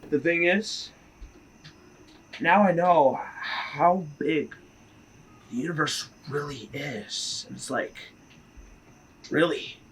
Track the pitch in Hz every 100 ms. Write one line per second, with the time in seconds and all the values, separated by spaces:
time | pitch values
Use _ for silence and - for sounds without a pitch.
0 | - 147 131 170 170 190 208 - - -
1 | - - - - - - - - - -
2 | - - - - 160 185 202 165 180 170
3 | 139 120 - - - - - 143 165 185
4 | 165 143 143 156 - - - - - -
5 | - - - - - 117 151 160 147 -
6 | - - - 143 147 135 107 135 143 117
7 | - - - - - - - 127 - -
8 | - - - - - - - - - -
9 | - - - 143 165 139 - - -